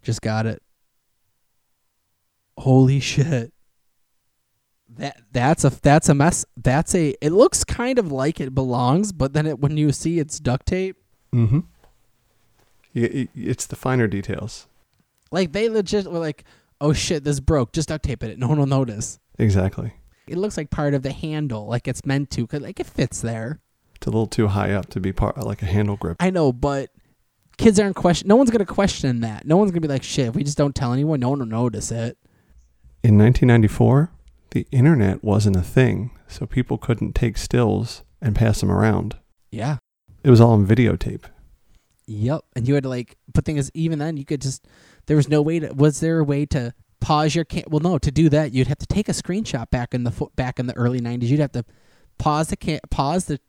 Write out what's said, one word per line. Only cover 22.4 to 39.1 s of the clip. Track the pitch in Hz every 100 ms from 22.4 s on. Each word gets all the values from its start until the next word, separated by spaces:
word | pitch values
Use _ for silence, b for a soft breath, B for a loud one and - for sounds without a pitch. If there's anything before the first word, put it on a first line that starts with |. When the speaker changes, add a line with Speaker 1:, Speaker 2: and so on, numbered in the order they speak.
| 117
Speaker 1:
'cause, | 147
like, | 131 -
it | 349
fits | - 131 -
there. | 117 113 113 156 _ _ _ _
Speaker 2:
It's | -
a |
little | 110 107
too | - 107
high | 98 98
up | 98 90
to | -
be | 95
part, | 95 104 -
like, | 113 104
a | 98
handle | 101 104 101
grip. | - 85
Speaker 1:
I | 180
know, | 185 147
but | 123 143 139 135 _ _ _ _ _ _ -
kids | 226 202
aren't | 202 190
question-, | 180 170 190
no | 226
one's | 269
gonna | 226 190
question | - 196 - 139 120
that. | 113 107 -
No | 170
one's | 208
gonna | 170
be | 156
like, | 135
"Shit, | - - 123
if | 135
we |
just | 143 147
don't | 143 131
tell | 135
anyone, | 123 151 151
no | 123
one | 143
will | 117
notice | 110 123 107 -
it." | 117 117 - _ _ _ _ _ _ - _
Speaker 2:
In | 120 107
nineteen | 107 123 123
ninety-four, | 117 107 - 117 131 160 - - _ _
the | - -
internet | 135 135 156 98 98
wasn't | 107 101 104 92
a |
thing, | 87 - 127 95 110 - _
so | - -
people | - 123 117
couldn't | - 113 - -
take | 117 107
stills | - - 113 98 117 - - _
and | 117 104
pass | 110 110
them | 98
around. | 95 110 95 104